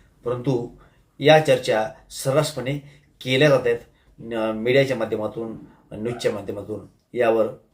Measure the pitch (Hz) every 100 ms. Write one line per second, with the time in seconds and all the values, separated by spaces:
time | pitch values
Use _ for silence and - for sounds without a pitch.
0 | _ _ 123 123 127 123 - - - _
1 | _ - 139 156 151 127 - 110 107 -
2 | _ - 135 139 147 131 120 147 - -
3 | _ _ 127 131 147 135 120 117 - _
4 | _ - 113 117 110 110 117 135 135 117
5 | 113 110 107 113 113 107 - _ _ 104
6 | 113 120 120 107 98 101 98 101 95 _
7 | _ 120 117 113 107 - _